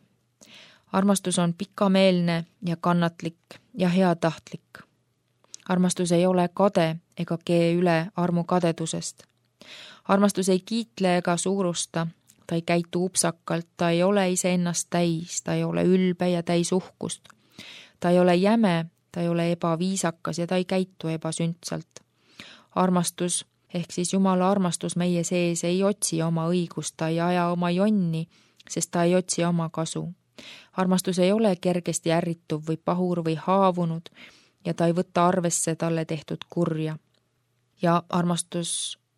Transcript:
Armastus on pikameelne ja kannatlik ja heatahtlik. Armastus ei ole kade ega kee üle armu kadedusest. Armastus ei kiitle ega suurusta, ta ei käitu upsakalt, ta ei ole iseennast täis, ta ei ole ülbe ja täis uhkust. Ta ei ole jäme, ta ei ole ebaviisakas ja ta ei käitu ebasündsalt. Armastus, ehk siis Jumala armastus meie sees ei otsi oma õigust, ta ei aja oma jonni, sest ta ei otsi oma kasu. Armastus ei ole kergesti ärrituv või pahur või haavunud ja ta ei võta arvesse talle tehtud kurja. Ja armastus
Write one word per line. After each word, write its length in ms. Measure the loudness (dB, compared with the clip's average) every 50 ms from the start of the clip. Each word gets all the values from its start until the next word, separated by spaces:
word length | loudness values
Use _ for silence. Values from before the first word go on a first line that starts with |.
| -14 _ _ _ _ _ _ _ -20 -20 -20 -20 -20 -20 -20 _ _ _
Armastus 480 | -2 0 2 2 2 0 0 -2 0 0
on 140 | 0 0 0
pikameelne 920 | -2 -6 -10 _ 0 2 4 4 6 6 4 4 4 2 0 0 -2 -4 -8 _ _ -6
ja 120 | -4 -4 -2
kannatlik 800 | 0 0 2 2 2 0 -2 -4 -8 -10 -10 _ _ -20 -20 -20 _ _ -4 -2
ja 120 | 0 2
heatahtlik. 920 | 4 4 4 4 2 2 0 -2 -2 -4 -8 -14 -16 -16 _ _ -20 -20 -20 _ _ _ _ _ _ _ _ _ _ _ _ _ -20 -12 _ -2
Armastus 420 | 2 2 2 2 2 0 0 2
ei 140 | 2 4 4
ole 240 | 4 2 2 0 0 0
kade 440 | 2 2 2 4 2 2 0 0 -4 -10 _ _ -8
ega 200 | -6 -4 -6 -6 -2
kee 280 | 0 2 4 4 4 2
üle 320 | 2 2 2 2 2 0 -4 -4
armu 280 | -2 -2 0 0 -2 0
kadedusest. 800 | 0 0 2 2 0 0 -2 -4 -6 -6 -8 -8 -10 -12 -16 -20 _ _ _ _ _ _ _ -20 -20 -20 -20 -20 -20 -20 -12 _
Armastus 460 | 0 2 4 4 2 2 2 2 2
ei 100 | 2 2
kiitle 580 | 0 -2 -4 -6 -6 -6 _ -2 0 2 2 2
ega 200 | 2 0 0 0
suurusta, 720 | 0 -2 -2 0 0 -2 -2 -4 -6 -6 -4 -4 -4 -4 -6 _ _ _ _ _ _ -6
ta 80 | -4
ei 60 | -4
käitu 440 | -2 0 0 0 0 -2 -4 -4 -4
upsakalt, 640 | -2 -2 -2 -2 -2 -2 _ _ -6 -6 -6 -6 -8 _ -2
ta 120 | 0 2
ei 140 | 2 2 2
ole 280 | 2 2 2 2 0
iseennast 560 | 0 0 0 0 0 0 0 0 -2 -4 -4 -2
täis, 520 | -2 0 0 0 0 -2 -4 -8 -10 -8 -6
ta 100 | -4 -2
ei 100 | -2 -2
ole 200 | -2 0 0 2
ülbe 460 | 4 4 4 4 2 0 0 0 0
ja 140 | 0 0 0
täis 280 | 0 0 0 0 0
uhkust. 500 | 0 -2 -2 -4 -8 -10 -10 -10 -10 -10 -14 -20 -20 _ _ _ _ -20 -20 -20 -20 -20 -20 -20 _ _
Ta 100 | 0 2
ei 100 | 4 4
ole 160 | 6 6 4
jäme, 500 | 4 4 4 4 4 4 2 2 0 -2 -4 -10 _ _ _
ta 100 | -8 -4
ei 80 | -2 -2
ole 220 | 0 0 0 0
ebaviisakas 880 | 0 0 0 -2 0 0 -2 -2 -2 -2 -2 -4 -4 _ -6 -8 -6 -4
ja 80 | -4 -2
ta 80 | -2
ei 100 | -2 -2
käitu 420 | 0 -2 -2 -2 -4 _ -8 -6 -6
ebasündsalt. 920 | -6 -6 -6 -6 -4 -4 -4 -4 -4 -6 -10 -10 -10 -10 -10 _ _ -20 -20 _ _ _ _ _ _ -20 -20 -20 -20 -20 _ _ -2
Armastus, 680 | 0 2 2 2 2 0 -2 -4 -4 -4 -4 -4 -6 -8 -10 _ _ _ _ -8
ehk 180 | -8 -8 -6
siis 220 | -6 -6 -4 -2 0
Jumala 360 | 0 2 2 2 2 2 2
armastus 440 | 2 2 0 0 -2 -4 -6 -6 -4
meie 280 | -2 -2 0 0 -2 -2
sees 400 | -2 -2 0 0 0 -2 -2 -2
ei 200 | -2 0 0 0
otsi 380 | 0 0 -2 -4 -4 -2 -2
oma 260 | -2 -2 -2 -2 0 0
õigust, 460 | 0 0 -2 -2 -6 -8 -10 -8 -8 -6
ta 100 | -4 -2
ei 120 | -2 0
aja 300 | 0 0 0 0 0 0
oma 200 | 0 -2 -2 0
jonni, 580 | 0 2 2 2 2 2 0 0 -2 -4 -6 -8 _ _ _ _ _ _ _ -10
sest 220 | -6 -6 -6 -2
ta 120 | 0 0 2
ei 120 | 4 4
otsi 280 | 2 0 0 -2 -2 0
oma 260 | 0 0 -2 -2 -4
kasu. 440 | -4 -6 -6 -6 -6 -8 -8 -8 -10 -14 _ _ _ -20 -20 -20 -20 -20 -20 _ _
Armastus 460 | -2 0 2 2 0 0 0 0 2
ei 120 | 2 4
ole 240 | 4 4 2 2 0
kergesti 560 | 0 0 0 0 0 -2 -4 -4 -4 -2 0
ärrituv 520 | 0 0 0 -2 -4 -8 _ -6 -8 -6 -4 -4
või 100 | -6 -4
pahur 460 | _ -2 -2 0 0 0 -2 -2 -2
või 100 | -2 -2
haavunud 720 | -2 0 0 2 4 4 2 2 0 -2 -2 -4 -6 -8 -14 -18 -20 -20 -20 -20 _ _ _ _ _ -8
ja 80 | -6 -2
ta 140 | 0 2 2
ei 80 | 2
võta 320 | 0 -2 -2 0 2 2 2
arvesse 480 | 2 2 0 -2 -2 -2 -2 -4 -4
talle 300 | -2 -2 -2 -2 -2 -4
tehtud 400 | -4 -6 -8 -8 -8 -10 -10 -10 -8
kurja. 480 | -4 -2 0 0 0 -2 -4 -6 -6 -10 -14 _ _ _ _ _ _ _ _ _ _ _ _ _ _ _
Ja 220 | 2 2 2 2 0 0
armastus 880 | -2 0 0 0 0 -2 -4 -6 -6 -6 -6 -6 -6 -8 -8 -10 -12 -14 _ _ _